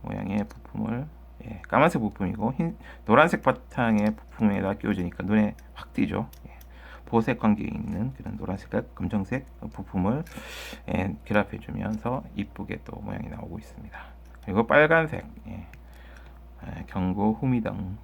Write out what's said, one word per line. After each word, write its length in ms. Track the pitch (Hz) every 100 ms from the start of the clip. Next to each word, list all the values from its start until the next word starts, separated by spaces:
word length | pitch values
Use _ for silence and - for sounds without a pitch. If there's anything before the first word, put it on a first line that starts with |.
모양의 460 | - - - 104 101
부품을, 580 | - - - 214 120 151 - - -
예, 180 | - 95 -
까만색 320 | 113 160 151
부품이고 540 | 104 - 92 101 110
흰, 220 | 160 165 - - -
노란색 380 | - 117 165 180
바탕의 760 | 135 127 - - 117 107 107 110
부품에다 580 | - - 107 98 95
끼워주니까 480 | 101 110 95 87 -
눈에 320 | 95 107 104 - -
확 180 | - -
띄죠. 360 | - - 95 - - -
예, 100 | - - - - -
보색 340 | - 117 113 120
관계에 300 | 110 104 -
있는 440 | - - 87 127
그런 220 | 135 95 104
노란색과 460 | 92 98 - 117 117 -
검정색 500 | 90 104 95 131 - - -
부품을, 520 | - - 95 95 139 170 - - - - - -
예, 240 | 87 95 -
결합해주면서 1000 | - 104 - - - - 104 107 117 131 -
이쁘게 460 | 104 101 - 95 90
또 140 | - -
모양이 320 | - - -
나오고 320 | - - 87
있습니다. 360 | - - - - - - - -
그리고 240 | - 98 113
빨간색, 580 | 147 156 165 160 - - - -
예, 220 | 90 85 - - - - - - - - - -
예, 180 | 87 -
경고 460 | 98 92 98 107
후미등, 640 | 110 131 123 107 98 92 104